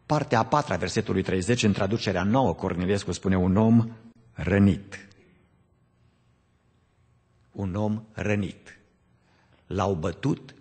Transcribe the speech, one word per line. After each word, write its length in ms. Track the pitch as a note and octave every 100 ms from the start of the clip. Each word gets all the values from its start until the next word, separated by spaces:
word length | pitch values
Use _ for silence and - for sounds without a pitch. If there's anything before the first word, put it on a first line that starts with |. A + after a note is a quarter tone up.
| -
Partea 340 | D3+ - A#2
a 60 | A2+
patra 300 | - - -
versetului 460 | F#2+ - G2+ F#2+
treizeci, 400 | F#2 F#2 F2+ B2
în 100 | G#2+
traducerea 500 | F#2+ G2 A2+ - F2+
nouă, 300 | G2 B2 B2
Cornilescu 580 | E2 F#2 F2 F2+ G2+ -
spune: 260 | F2 F#2+ F#2
„Un 180 | F#2 F#2+
om 360 | A2 A#2 A#2 - - - -
rănit.” 760 | - - G2+ G2+ D#2+ - - - _ _ _ _ _ _ _ _ _ _ _ _ _ _ _ _ _ _ _ _ _ _ _ _
Un 240 | - G2 F#2+
om 280 | G#2+ G#2+ -
rănit. 680 | - G#2+ G#2 F#2 - - - _ _ _ _ _ _ _ _ -
„L-au 260 | F#2 F#2+
bătut 640 | F2+ F2 E2 C3+ E3 - -